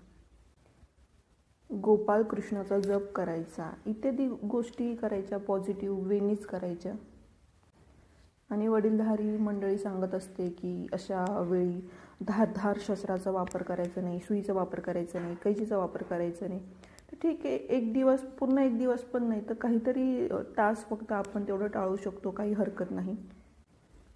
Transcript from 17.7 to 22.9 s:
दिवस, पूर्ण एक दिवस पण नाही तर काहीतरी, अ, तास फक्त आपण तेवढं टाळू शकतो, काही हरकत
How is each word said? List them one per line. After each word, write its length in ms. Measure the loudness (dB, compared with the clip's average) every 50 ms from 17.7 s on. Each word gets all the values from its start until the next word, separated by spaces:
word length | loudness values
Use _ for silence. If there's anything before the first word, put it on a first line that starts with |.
| 2 2 2 2 2
दिवस, 280 | 4 6 6 6 4
पूर्ण 360 | 2 -4 -4 -2 2 4 6 6
एक 200 | 6 4 4 4
दिवस 240 | 2 2 2 0
पण 220 | -2 -2 -2 0 2
नाही 260 | 2 0 0 -2 -4
तर 40 | -4
काहीतरी, 760 | -2 2 2 2 4 4 2 2 2 2 2 2 2 0 0
अ, 80 | 0 -2 -4 -2 2 4
तास 280 | 4 4 4 0 -2 -6
फक्त 220 | -6 -6 -4 -2
आपण 320 | -2 -2 -2 -2 -2 -4 -2 -2
तेवढं 200 | 0 0 0 0
टाळू 280 | 0 0 0 0 0
शकतो, 360 | -2 -2 -6 -6 -4 -4 -4
काही 220 | -4 -2 0 0 2
हरकत 380 | 2 2 0 0 -2 -4 -4